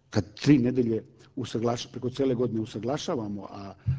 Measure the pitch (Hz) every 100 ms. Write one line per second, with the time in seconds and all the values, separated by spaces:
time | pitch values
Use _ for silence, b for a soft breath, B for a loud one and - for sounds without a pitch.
0 | _ 107 - - 139 147 120 127 117 110
1 | - - b - 117 120 117 123 - 127
2 | 123 127 135 120 123 110 110 113 113 151
3 | - 147 104 101 - 101 95 - B